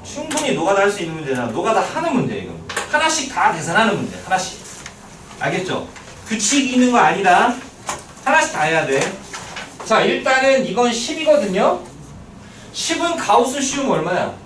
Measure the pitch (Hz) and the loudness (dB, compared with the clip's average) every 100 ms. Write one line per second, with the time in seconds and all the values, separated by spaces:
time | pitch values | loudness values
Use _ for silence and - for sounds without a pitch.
0 | - - 311 294 285 156 170 196 202 196 | -12 -10 -4 -2 -2 0 2 4 2 0
1 | 165 160 143 127 117 110 214 208 180 311 | -6 -6 -4 -4 -2 -4 0 0 0 -2
2 | 330 269 120 104 - 82 - - - 302 | -2 0 -2 -4 -8 -14 -8 -8 -2 0
3 | 320 311 262 - - 165 160 175 220 156 | 2 0 -4 0 0 0 0 2 2 0
4 | 113 - - 185 - - - - - - | -4 -10 -2 -2 -2 -10 -16 -16 -18 -18
5 | - - - - 143 180 180 - - - | -20 -20 -20 -6 -4 -4 -4 -6 -8 -16
6 | - - - 220 - 277 254 254 247 233 | -20 -18 -6 -2 2 2 2 4 4 6
7 | 190 190 196 233 240 - - - - - | 4 4 4 6 4 0 -10 -14 -10 -10
8 | - - - 311 302 - 156 160 135 135 | -12 -8 2 2 2 0 0 0 2 0
9 | 185 - - - - - - - - 220 | 0 -6 -14 -14 -12 -14 -14 -14 0 2
10 | - - 277 262 269 262 170 185 240 220 | 4 2 2 4 6 4 2 2 2 0
11 | - 320 311 294 208 185 262 359 - - | -4 -2 4 4 4 2 2 2 -6 -18
12 | - - - - - - - - - 330 | -18 -18 -18 -20 -20 -20 -14 -8 -4 -2
13 | 339 330 - 220 262 285 - 277 262 165 | -2 -2 4 4 4 -2 -4 -2 0 0
14 | 160 180 - - | 0 -2 -2 -8